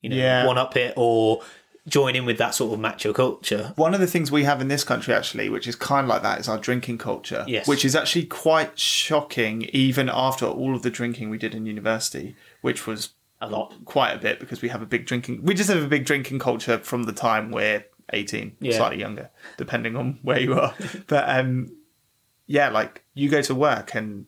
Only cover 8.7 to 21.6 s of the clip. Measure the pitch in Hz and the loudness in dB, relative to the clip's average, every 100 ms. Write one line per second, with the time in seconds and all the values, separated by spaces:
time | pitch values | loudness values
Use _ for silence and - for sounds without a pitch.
8.7 | - - - - 156 151 - 110 110 113 | -2 -2 0 2 0 0 -2 0 0 -2
9.7 | 139 135 131 131 - 131 135 120 - 131 | 2 4 4 0 2 0 2 -2 -2 -2
10.7 | 127 120 117 120 117 107 110 110 110 110 | 0 -2 -2 -6 -4 -8 -6 -6 -6 -8
11.7 | 107 101 113 - - 107 - - _ - | -4 -2 -2 -2 -6 -10 -14 -20 _ -4
12.7 | 123 - 110 104 _ _ _ 113 107 107 | -4 -4 -8 -8 _ _ _ -8 -6 -6
13.7 | - - 147 120 - 98 - - 123 120 | -10 -2 2 2 2 -2 -4 -6 -6 -6
14.7 | 120 107 120 123 123 123 117 151 190 202 | -6 -4 -4 -2 -6 -4 -4 0 0 2
15.7 | 185 147 147 127 143 131 135 127 117 110 | 2 2 0 2 -2 -2 -4 -2 -2 0
16.7 | 113 - 123 117 117 117 110 107 113 107 | -2 0 -4 -4 -2 0 0 0 -2 0
17.7 | 104 - _ _ 107 104 107 107 - 131 | 0 -4 _ _ -6 -4 -6 -8 -8 -2
18.7 | 113 117 - 104 107 139 _ - - 143 | 2 2 0 -6 -8 -14 _ -20 -12 -6
19.7 | 120 113 117 127 135 127 127 131 131 131 | -4 -4 -4 -4 -4 0 0 2 2 0
20.7 | - 196 208 - 147 143 131 131 127 | -2 -10 -10 0 0 2 2 2 0